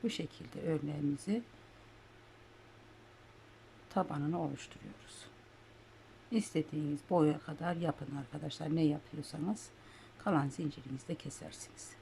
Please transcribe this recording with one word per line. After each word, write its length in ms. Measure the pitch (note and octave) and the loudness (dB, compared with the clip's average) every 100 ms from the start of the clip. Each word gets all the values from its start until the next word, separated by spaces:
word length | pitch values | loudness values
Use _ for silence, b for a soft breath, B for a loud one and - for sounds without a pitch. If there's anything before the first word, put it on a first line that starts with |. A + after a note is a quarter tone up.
Bu 60 | A#3 | 0
şekilde 520 | - D#3+ - F3 C#3+ | 0 -4 -6 -12 -4
örneğimizi 800 | E3 D#3 C#3+ D3 D3 C#3+ - A3 A#3 - - - - - - - - - - - - - - - - - - - - - - - - | 0 2 2 2 2 2 2 0 0 -16 -20 -20 -20 -20 -20 -20 -20 -20 -20 -20 -20 -20 -20 -20 -20 -20 -20 -20 -20 -20 -20 -20 -2
tabanını 520 | - F3+ C#3+ D3 F3 | 0 2 2 2 2
oluşturuyoruz. 840 | D#3 C#3 - - G#2+ G2+ - - - - - - - - - - - - - | 0 -4 -10 -14 -14 -14 -16 -16 -16 -18 -20 -20 -20 -20 -20 -20 -20 -20 0
İstediğiniz 680 | A3+ - - D3+ D3+ D3 D3 - | 0 2 0 2 0 0 -2 4
boya 300 | F3+ D3+ D3+ | 8 8 6
kadar 360 | - D3+ E3+ E3+ | -2 -2 -2 2
yapın 400 | E3+ D3+ B2+ C#3 | 0 0 -4 -6
arkadaşlar. 600 | B2+ D3 D3+ - D#3 D#3+ | -6 -6 -6 -4 0 6
Ne 80 | |
yapıyorsanız 880 | D#3 D3 - D#3 D3 D#3+ F3+ G#3+ - B B B B - | 6 4 -2 -8 -6 -2 -2 -2 -6 B B B B -6
kalan 260 | - E3 C#3 | 2 4 4
zincirinizde 680 | - D#3 C#3+ C3 C3 - E3 | 0 -2 -4 -8 -8 -4 -6
kesersiniz. 800 | C#3+ - D#2 - - - - - | -6 -10 -12 -12 -14 -14 -16 -16